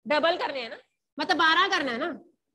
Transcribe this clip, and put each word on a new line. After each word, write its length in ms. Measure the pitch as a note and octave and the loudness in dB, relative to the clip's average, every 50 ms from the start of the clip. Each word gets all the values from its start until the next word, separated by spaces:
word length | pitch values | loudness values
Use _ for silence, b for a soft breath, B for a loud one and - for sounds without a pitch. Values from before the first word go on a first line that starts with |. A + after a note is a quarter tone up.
| - | -4
डबल 300 | A3 A#3+ G3+ - A3 A3+ | -2 0 2 2 0 0
करने 260 | - - D4+ C#4 C4 | 0 -4 -6 -6 -8
हैं 80 | A#3 A3+ | -10 -10
ना, 80 | C#4 - - _ _ _ _ _ - - | -12 -16 -20 _ _ _ _ _ -8 -6
मतलब 180 | D4+ D4+ F4+ | -2 0 2
बारह 320 | D4+ E4 D#4+ D#4+ F4 F#4+ G4 | 2 4 4 4 4 4 2
करना 240 | G4 F4 D4 C4 | 2 0 -2 -2
है 60 | A#3 A3+ | -4 -4
ना। 140 | D#4 F4 C4 G#3 - _ _ _ _ _ | -4 -6 -6 -10 -14 _ _ _ _ _